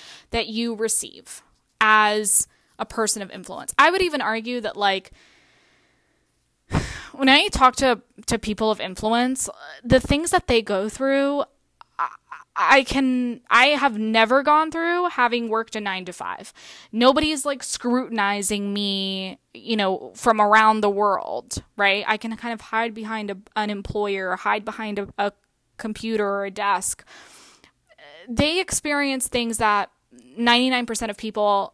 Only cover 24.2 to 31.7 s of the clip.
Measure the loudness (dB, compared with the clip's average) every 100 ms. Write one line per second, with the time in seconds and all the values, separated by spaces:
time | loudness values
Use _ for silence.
24.2 | -4 -4 -2 -2 -4 -8 -8 -6 -8 -4
25.2 | -4 -4 _ _ _ -12 -10 -8 -4 -2
26.2 | -2 -2 -6 -4 0 0 -2 -8 -12 -20
27.2 | -20 -20 -20 _ _ _ _ _ -20 -20
28.2 | -6 -2 0 0 -2 -4 -2 -2 -2 -2
29.2 | -2 -2 -4 -2 0 0 -2 _ _ -20
30.2 | -18 -2 4 4 4 0 -2 -6 -6 -6
31.2 | -6 0 2 2 0